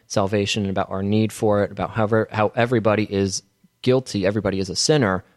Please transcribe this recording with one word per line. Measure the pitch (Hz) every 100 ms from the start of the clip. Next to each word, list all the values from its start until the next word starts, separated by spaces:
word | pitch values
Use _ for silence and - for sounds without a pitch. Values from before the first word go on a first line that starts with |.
| -
salvation | 110 98 104 101 110
and | 98
about | 95 95
our | 95
need | 101 107 110
for | - 110 104
it, | 98
about | 98 87
how | 101 104
ver-, | 110 107
how | 107 104
everybody | - 120 120 107 104 104
is | 98 98 95 - _ _ _
guilty, | 123 131 - 101 92
everybody | 107 95 95
is | 92
a | 85
sinner, | - 151 107 92 -